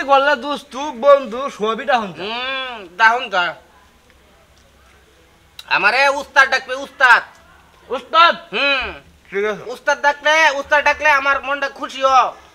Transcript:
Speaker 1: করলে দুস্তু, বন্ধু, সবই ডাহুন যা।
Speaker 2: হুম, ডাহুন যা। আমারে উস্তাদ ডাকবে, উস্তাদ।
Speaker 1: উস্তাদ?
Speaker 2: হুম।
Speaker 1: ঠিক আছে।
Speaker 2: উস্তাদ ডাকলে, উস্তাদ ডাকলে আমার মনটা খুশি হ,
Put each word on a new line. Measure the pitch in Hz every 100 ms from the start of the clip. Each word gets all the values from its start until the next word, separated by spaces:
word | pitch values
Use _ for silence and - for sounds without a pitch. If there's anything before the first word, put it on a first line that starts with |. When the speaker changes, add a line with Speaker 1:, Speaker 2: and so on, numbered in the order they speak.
| 277
Speaker 1:
করলে | 269 285 277
দুস্তু, | 285 277 - 247 294
বন্ধু, | 240 285 277 247 233 277
সবই | - 214 220 269
ডাহুন | 247 202
যা। | 156
Speaker 2:
হুম, | 202 233 262 262 262 233 180 180
ডাহুন | 226 240 240
যা। | 185 175 147 _ _ _ _ _ _ _ _ _ _ _ _ _ _ _ _ _ _ _ - -
আমারে | - 196 247 285
উস্তাদ | 285 - 277 262
ডাকবে, | 262 247 262
উস্তাদ। | 277 - 254 214 - - _ _ _ _ -
Speaker 1:
উস্তাদ? | 247 - 320 339 240 -
Speaker 2:
হুম। | 214 277 269 220 147 - _ _
Speaker 1:
ঠিক | 190 214
আছে। | 185 190
Speaker 2:
উস্তাদ | 247 294 277
ডাকলে, | 285 285 285 320 311
উস্তাদ | 277 277 294
ডাকলে | 285 285 302
আমার | 277 277 269
মনটা | 254 277 277
খুশি | - 294 269
হ, | 269 262 202 - -